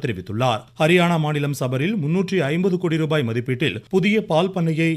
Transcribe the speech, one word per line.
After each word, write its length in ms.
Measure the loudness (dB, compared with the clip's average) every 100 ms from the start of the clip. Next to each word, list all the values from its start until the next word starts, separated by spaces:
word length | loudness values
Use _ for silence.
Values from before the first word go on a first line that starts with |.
தெரிவித்துள்ளார். 600 | -4 -6 -6 -2 0 -2 -6 0
ஹரியானா 380 | 4 4 4 2
மாநிலம் 360 | 0 -2 -2 -2
சபரில் 360 | -2 -2 -2 -2
முன்னூற்றி 380 | 0 0 0 0 0
ஐம்பது 300 | 0 0 0
கோடி 200 | 0 0
ரூபாய் 240 | 0 0 0
மதிப்பீட்டில் 520 | -2 -2 -2 -2 -4 -2
புதிய 260 | 0 2 0 0
பால் 240 | 0 0
பண்ணையை 340 | 0 -2 0 0